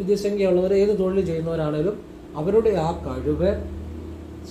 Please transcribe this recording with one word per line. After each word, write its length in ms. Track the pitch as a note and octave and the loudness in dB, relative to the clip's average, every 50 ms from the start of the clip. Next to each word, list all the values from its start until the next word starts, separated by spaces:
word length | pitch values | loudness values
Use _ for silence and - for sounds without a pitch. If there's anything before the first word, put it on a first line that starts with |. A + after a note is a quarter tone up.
വിദ്യാസംഖ്യയുള്ളവർ 720 | G3 F3+ G#3 G3 G3+ G3+ G3+ G3+ G3 F#3 F3+ F3+ F#3 F#3 G3 | 0 0 0 2 2 0 0 2 2 4 4 4 4 4 4
ഏത് 180 | G3 G3 G#3 G#3+ F3+ | 4 4 4 4 2
തൊഴിൽ 260 | F#3+ F#3 F#3 G3 F#3 E3 | 2 2 2 2 0 0
ചെയ്യുന്നവരാണേലും 640 | E3 D#3+ D#3+ E3 E3 E3 D#3 D3+ D3 D3+ D3+ F#3+ - - - - - - - - - D3 | -2 -2 -2 -2 -2 0 0 0 0 0 0 0 -2 -4 -10 -16 -18 -18 -18 -12 -8 -4
അവരുടെ 320 | D3+ F3+ G3+ A3 A3 A3 G3+ F3 D#3 D#3+ | -2 4 4 4 4 4 4 2 2 0
ആ 20 | F3 - - | -2 -2 -6
കഴിവ്, 460 | D3 B2+ B2+ B2 C#3 D3+ C#3+ E3+ - - - - - - - - - - - - - - - - - - - - - | -6 -6 -4 -2 -2 0 2 2 0 0 0 -4 -8 -10 -10 -10 -12 -12 -12 -12 -12 -12 -14 -14 -14 -16 -16 -16 -12